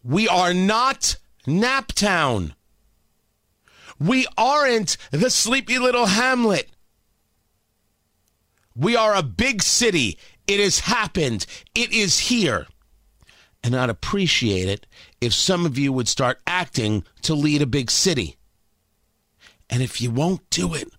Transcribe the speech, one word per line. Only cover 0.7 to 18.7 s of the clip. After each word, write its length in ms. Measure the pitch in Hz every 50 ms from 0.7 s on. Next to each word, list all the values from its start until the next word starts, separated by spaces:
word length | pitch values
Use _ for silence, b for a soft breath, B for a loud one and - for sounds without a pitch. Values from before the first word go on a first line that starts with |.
| 214 226 247 262 262 - - - - - _ _ _ _ _
Naptown. 1080 | 127 147 185 220 254 262 269 262 - - - 196 208 190 170 156 135 120 101 90 73 65 _ _ _ _ _ _ _ _ _ _ _ _ _ _ _ _ _ _ _ _ _ B B B B B B B B
We 280 | 143 175 254 262 254 - -
aren't 600 | - 190 254 285 302 285 262 240 226 208 - - B B B
the 200 | - 147 208 254
sleepy 480 | 247 - - 220 254 269 - - 247 254
little 280 | 247 254 240 240 240
hamlet. 640 | 196 190 214 247 262 262 247 233 220 190 147 - - _ _ _ _ _ _ _ _ _ _ _ _ _ _ _ _ _ _ _ _ _ _ _ _ _ _ _ _ _ _ _ _ _ _ _ _ _ _ _ _ _
We 200 | 113 135 214 233
are 180 | 226 220 214 208
a 80 | 196
big 400 | 170 131 92 - 233 269 262 196
city. 560 | 165 - - - 240 226 190 165 123 98 76 b b b b b _
It 140 | - 196 202
has 200 | 208 190 - -
happened. 680 | - - 226 233 - 156 - 185 156 131 113 98 - B B B B B _
It 180 | - 247 202
is 260 | 202 226 208 180 147 -
here. 480 | - - 247 240 202 147 110 87 - - - _ _ _ _ _ _ _ _ _ b b b b b b b _
And 120 | - 120 123
I'd 140 | 127 127 123
appreciate 800 | 107 - - - - 202 190 156 - - 127 110 98 92 92 92
it 180 | 98 104 - _ B B B B B B
if 120 | 123 117
some 320 | - - - - 190 175 175
of 140 | 165 127 131
you 140 | 143 139
would 160 | 131 127 120 -
start 320 | - - 139 123 127 - _
acting 580 | - 175 185 175 - - - 113 107 107 104 - _ _ _
to 120 | - - 160
lead 280 | 147 143 151 147 147
a 40 | 147
big 240 | 127 110 143 127 110
city. 460 | - - - 190 165 131 92 76 - _ _ _ _ _ _ _